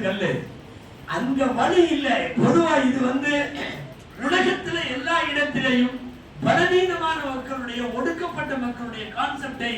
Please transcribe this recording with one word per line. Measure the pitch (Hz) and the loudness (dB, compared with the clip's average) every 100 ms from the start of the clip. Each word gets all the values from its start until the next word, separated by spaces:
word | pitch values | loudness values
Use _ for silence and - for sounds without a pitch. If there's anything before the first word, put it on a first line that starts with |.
| 190 | 0
கல்லு. | 196 180 143 - - - - - - - - | 0 -2 -2 -6 -14 -18 -18 -20 -16 -8 -4
அங்க | 247 269 262 220 | -2 0 0 2
வலி | 339 359 339 277 | 4 6 4 4
இல்ல. | 269 233 - - | 2 0 0 2
பொதுவா | 240 339 330 294 262 | 4 6 6 4 4
இது | - 247 | 2 2
வந்து | 269 285 285 277 - - - - - - - - | 0 2 0 0 -4 -8 -8 -12 -16 -18 -8 0
உலகத்துல | 359 - - 339 330 254 262 | 2 2 0 -2 -4 -4 -4
எல்லா | 330 330 311 | 0 0 0
இடத்திலையும் | 285 285 - 269 247 254 - - - - - - | 0 0 0 2 4 2 0 -10 -14 -16 -2 2
பலவீனமான | 330 349 359 359 330 330 320 277 | 4 4 4 4 2 -2 -2 -4
மக்களுடைய, | 262 254 269 240 240 240 226 | -6 -6 -8 -6 -4 -4 -2
ஒடுக்கப்பட்ட | 311 330 349 302 277 269 | -2 -2 -4 -6 -4 -4
மக்களுடைய | 240 240 240 214 208 - | -4 -6 -8 -8 -8 -4
கான்செப்டே | - - 185 - 233 | -4 -4 -8 -6 -6